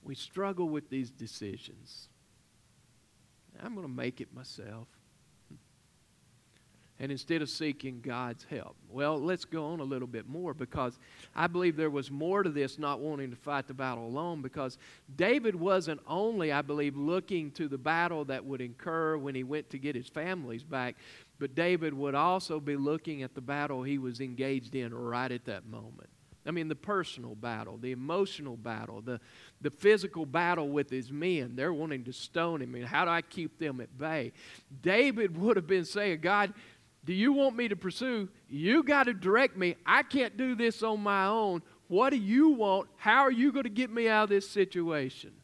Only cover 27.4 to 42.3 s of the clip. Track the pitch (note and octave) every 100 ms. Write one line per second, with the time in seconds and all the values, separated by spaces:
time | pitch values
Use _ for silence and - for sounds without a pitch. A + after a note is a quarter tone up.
27.4 | A#2+ A2 A2 A2 B2+ B2 C#3 F3 G3 -
28.4 | C#3+ A#2 A2+ A2 A2 G#2+ A#2 A#2+ - -
29.4 | - _ D3 C#3+ G3 G#3+ F#3 E3 D3 D3+
30.4 | F3 F3 C#3+ C#3+ C#3+ C3 A#2+ C#3+ F3+ E3+
31.4 | B2+ B2 D3 D#3 D#3+ C3+ A#2+ B2+ - F3
32.4 | E3+ D#3+ B2 B2 B2 C#3+ F3 E3+ E3 -
33.4 | D#3 - D#3+ B2+ A2+ C3 D#3 D#3+ A#2+ -
34.4 | - - _ C3+ D3 G3+ C#4 A3+ G3+ E3
35.4 | G#3 G#3 D#3+ F#3+ E3 G#3 G#3 D#3+ E3+ G#3
36.4 | G3+ G#3 - - _ _ C#3 F#3 A#3 C#4
37.4 | C4+ A#3 A#3+ F#3+ F#3 - C4 A#3 F#3+ -
38.4 | - C#3 E3+ C#4+ C4+ C#4+ B3+ G3+ F#3 A3
39.4 | C4+ F#3+ F3+ E3 - A#3 C#4 C#4 A#3 G#3
40.4 | C4 A#3 A#3 A3 A3+ G#3+ G3+ G3 F#3+ A3
41.4 | G#3 F3 - - _ F3+ C4 C#4 G3